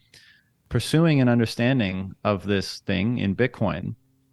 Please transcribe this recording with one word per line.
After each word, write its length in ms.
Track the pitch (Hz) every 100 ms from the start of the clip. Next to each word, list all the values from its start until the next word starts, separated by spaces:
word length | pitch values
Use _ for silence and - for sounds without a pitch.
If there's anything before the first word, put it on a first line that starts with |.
| _ - - _ _ _ -
pursuing 520 | 123 - 156 170 143
an 60 | 127
understanding 840 | 120 113 - 120 135 98 92 95 -
of 220 | 104 101 95
this 340 | 101 92 -
thing 380 | - 95 104 120
in 180 | 98 92
Bitcoin 600 | 123 - 98 82 101 113 _ _ _